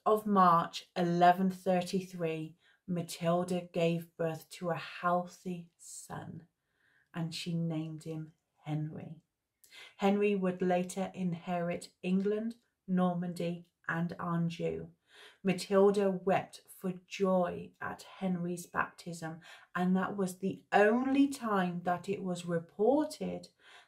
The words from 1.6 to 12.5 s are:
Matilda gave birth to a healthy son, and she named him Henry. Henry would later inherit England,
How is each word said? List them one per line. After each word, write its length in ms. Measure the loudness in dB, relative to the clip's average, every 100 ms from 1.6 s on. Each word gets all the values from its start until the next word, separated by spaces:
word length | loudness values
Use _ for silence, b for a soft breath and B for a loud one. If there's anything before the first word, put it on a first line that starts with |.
| 0 0 0 -4 -6 -6 -4 -4 -8 b b b -8
Matilda 720 | -6 -6 -4 0 0 0 -4 -4
gave 420 | 0 0 0 -4 -4
birth 320 | -4 -4 -10
to 200 | -8 -4
a 120 | -4 -6 -4
healthy 680 | 0 0 0 -8 -10 -10 -12 _
son, 680 | -20 -18 -14 -14 -12 -16 -18 _ _ _ _ _ _
and 220 | -6 -6 -6
she 180 | -4
named 500 | -2 -2 -2 -6 -8 -10
him 260 | -10 -10 -16 _ _
Henry. 540 | -4 -4 -4 -8 -14 -16 _ _ _ _ B B B 0
Henry 380 | 2 4 2 2
would 260 | 0 0
later 500 | 2 2 0 -4 -6
inherit 760 | -4 -2 -2 -4 -2 -2 -6 -10 _
England, 540 | 0 0 2 -2 -4